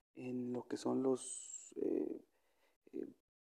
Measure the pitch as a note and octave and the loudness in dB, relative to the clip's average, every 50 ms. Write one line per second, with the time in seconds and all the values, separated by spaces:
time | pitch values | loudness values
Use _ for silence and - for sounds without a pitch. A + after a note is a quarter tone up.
0 | _ _ _ C3 B2+ B2+ B2+ B2+ B2 B2 B2 A#2+ - - - - - B2 B2 C3 | _ _ _ -8 -6 -2 -2 -2 0 0 -2 -2 -2 -2 -4 0 2 2 2 4
1 | C3 C3 C3 B2 - - - - - - - - - - - - - - - - | 6 6 4 4 2 -6 -8 -8 -8 -8 -10 -10 -10 -10 -4 0 2 2 4 2
2 | - - - - - _ _ _ _ _ _ _ _ _ _ _ _ - - - | 2 0 -2 -6 -10 _ _ _ _ _ _ _ _ _ _ _ _ -10 -8 -8
3 | - - - - _ _ _ _ _ _ | -6 -8 -10 -18 _ _ _ _ _ _